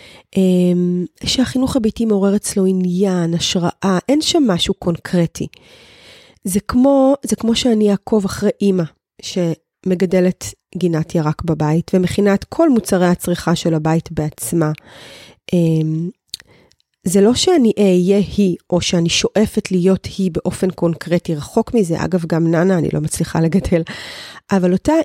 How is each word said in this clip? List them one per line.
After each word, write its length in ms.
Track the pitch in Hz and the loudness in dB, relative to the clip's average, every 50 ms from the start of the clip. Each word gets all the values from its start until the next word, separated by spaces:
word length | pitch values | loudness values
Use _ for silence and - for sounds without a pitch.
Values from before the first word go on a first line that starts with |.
| - - - - _ _ - | -20 -20 -20 -20 _ _ 0
אמ, 680 | 196 190 185 180 180 180 180 180 175 175 175 180 180 175 - _ _ - | 2 2 4 4 4 2 2 2 2 0 0 -2 -2 -4 -6 _ _ -6
שהחינוך 520 | - - 262 247 - - 254 262 254 - | -4 -2 0 -2 0 0 -2 -2 0 0
הביתי 280 | 269 214 220 - - 233 | 0 -2 -2 -2 -2 0
מעורר 320 | 220 208 196 196 196 196 | 0 0 2 2 2 0
אצלו 300 | 208 - - - 202 190 | 0 -2 -4 -2 0 0
עניין, 680 | 190 190 185 185 180 175 180 208 196 185 180 170 165 170 | 2 2 0 0 0 0 0 0 0 0 0 0 -2 -2
השראה, 640 | 170 - - - 190 170 - - _ - 196 185 175 - - | -2 -2 -2 -2 -2 -2 -2 -2 _ -2 -2 0 0 0 0
אין 140 | 277 302 | 0 0
שם 200 | 311 - - 339 285 | 0 0 0 2 2
משהו 280 | 220 175 175 - - 196 | 2 0 0 -2 -4 -4
קונקרטי. 720 | - - 180 165 - - - - 180 165 - - - - - - - _ - - - - - - - - - - - - - _ _ - | -4 -4 -4 -4 -4 -4 -2 0 0 0 0 -2 -8 -10 -10 -12 -18 _ -20 -20 -20 -20 -20 -20 -20 -20 -20 -20 -20 -20 -20 _ _ -8
זה 160 | 196 175 208 | -4 -4 -4
כמו, 540 | - - - 247 254 277 277 269 262 269 277 - | -4 0 2 2 4 4 4 4 4 4 2 0
זה 140 | - - 214 | -2 -4 -4
כמו 200 | - - 220 233 | -2 0 -2 0
שאני 340 | - - 254 226 214 214 208 | 0 2 2 2 2 2 2
אעקוב 340 | 202 - - - 226 214 190 | 2 0 0 -2 0 0 0
אחרי 260 | 196 - - 202 208 - - | -2 -4 -2 -2 -2 0 0
אמא, 220 | 202 202 190 180 165 151 - _ _ _ _ - | 0 0 2 0 -2 -4 -8 _ _ _ _ -18
שמגדלת 1200 | - - - 190 175 165 156 - _ _ _ _ - 185 185 175 190 175 185 185 180 185 180 - - - - _ _ _ - | -16 -8 -4 -2 -2 -2 -4 -6 _ _ _ _ -4 -2 0 0 0 0 2 2 2 0 0 -4 -10 -16 -16 _ _ _ -6
גינת 380 | 175 180 175 165 151 160 - - | -4 -2 -2 0 -2 -2 -2 -2
ירק 280 | 170 151 151 156 - | -2 -2 -2 -4 -2
בבית, 480 | - - 156 156 156 151 156 170 - - - | -4 -4 -2 0 0 0 0 0 0 0 0
ומכינה 400 | 185 185 175 - - 202 202 196 | 0 0 0 0 0 2 2 2
את 100 | 196 - | 0 -2
כל 260 | - - - 330 320 | -4 -2 2 2 4
מוצרי 360 | 254 220 - - 202 180 180 | 2 2 0 0 0 2 2
הצריכה 500 | 175 180 - - 180 175 - - 165 170 | 2 2 0 -2 -4 -4 -2 0 -2 -2
של 180 | - - 170 165 | 0 0 -2 -2
הבית 380 | 156 156 160 160 165 - - | 0 0 0 0 -2 -2 -4
בעצמה. 600 | 160 160 151 151 - - - - 175 170 156 151 156 - - - - - - - - - - - - _ _ - | -6 -6 -6 -6 -8 -10 -8 -4 -2 0 0 -2 -4 -6 -12 -20 -20 -20 -20 -20 -20 -20 -20 -20 -20 _ _ -2
אמ, 580 | 185 175 170 160 160 156 156 156 156 160 170 180 - _ _ _ - - - _ _ _ _ _ _ _ _ _ _ _ - 185 | 0 2 2 2 2 0 0 -2 -2 -4 -4 -6 -10 _ _ _ -18 -18 -18 _ _ _ _ _ _ _ _ _ _ _ -4 0
זה 120 | 170 202 | 2 4
לא 140 | 196 220 247 | 4 4 4
שאני 380 | - - 370 359 320 240 220 - - | 2 2 2 4 4 4 2 2 2
אהיה 440 | 208 190 180 180 180 190 196 208 185 - - | 2 4 4 4 4 2 2 2 0 0 0
היא, 200 | - 202 185 170 - _ - | 0 0 0 0 -4 _ -2
או 100 | 180 170 | -2 -2
שאני 280 | - - - 170 165 170 | 0 0 0 0 0 0
שואפת 640 | - - - - - 202 220 - - 214 - - | 0 -2 -2 0 0 0 0 0 0 -4 -4 -2
להיות 360 | 190 180 170 185 190 - - - - - | -2 0 2 2 2 0 -2 -8 -6 -4
היא 120 | 190 185 | -4 -4
באופן 400 | 160 165 - 185 - - 196 185 | -4 -4 -6 -6 -4 -2 -4 -4
קונקרטי, 640 | - - 175 170 165 - - 160 170 - - - 165 | -2 -2 -2 -2 -2 -4 -4 -2 -2 -2 -2 -4 -6
רחוק 400 | 147 139 - - 233 220 - - | -6 -8 -4 -2 -2 -2 0 0
מזה. 300 | 233 190 165 165 - 156 | 0 0 0 -2 -4 -2
אגב, 220 | 160 180 180 165 | -2 -2 -4 -2
גם 200 | 160 170 165 165 | -2 0 0 2
ננה 320 | 165 170 160 175 196 190 170 | 2 2 2 2 2 2 0
אני 100 | 147 156 | 0 -2
לא 80 | 156 151 | -2 -4
מצליחה 400 | 151 160 - - 170 - - 160 | -4 -4 -4 -4 -4 -2 -2 0
לגדל. 420 | 165 165 151 196 - - 180 165 165 - - - - - - - - - - - - - | 0 2 0 0 0 0 0 0 -2 -4 -10 -14 -16 -16 -16 -18 -18 -20 -20 -20 -6 -2
אבל 220 | 202 190 180 185 | 0 0 2 2
אותה 200 | 185 190 - 294 311 330 | 0 0 0 2 2 0